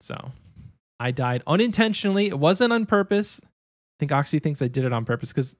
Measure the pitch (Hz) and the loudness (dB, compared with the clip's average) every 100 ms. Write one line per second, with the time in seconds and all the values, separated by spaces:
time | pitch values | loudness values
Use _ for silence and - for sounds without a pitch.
0 | - - - - - - - - _ - | -14 -12 -12 -16 -20 -20 -20 -20 _ -8
1 | 123 127 123 123 - 175 240 208 220 202 | -6 -2 0 -2 0 2 2 2 0 2
2 | 202 196 202 139 151 190 240 233 220 208 | 0 0 0 2 2 4 4 2 2 2
3 | 196 202 208 - - _ _ _ _ - | 2 0 -2 -10 -20 _ _ _ _ -6
4 | 143 139 143 151 156 143 127 131 127 120 | 0 0 2 0 0 0 -2 0 0 0
5 | 113 117 123 - 127 - | -2 -4 -4 -4 -4 -6